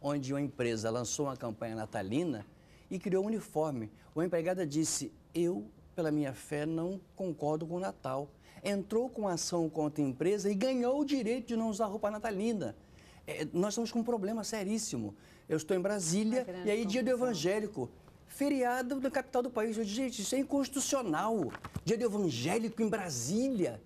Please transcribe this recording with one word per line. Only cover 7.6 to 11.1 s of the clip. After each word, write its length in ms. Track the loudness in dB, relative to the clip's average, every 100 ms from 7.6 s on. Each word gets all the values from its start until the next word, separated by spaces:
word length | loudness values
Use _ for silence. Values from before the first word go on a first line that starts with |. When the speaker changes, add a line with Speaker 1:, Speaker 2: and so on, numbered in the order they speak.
| -2
Speaker 1:
com 80 | -4
o 40 |
Natal." 480 | -4 -6 -4 -4 -4 -12 -20 -8
Entrou 440 | -2 -2 0 0 0
com 200 | -2 -2
ação 420 | 0 0 0 0
contra 340 | 0 -2 2
a 40 | 0
empresa 420 | 2 2 2 2
e 60 | 2
ganhou 440 | 2 2 2 2
o 60 |
direito 440 | 2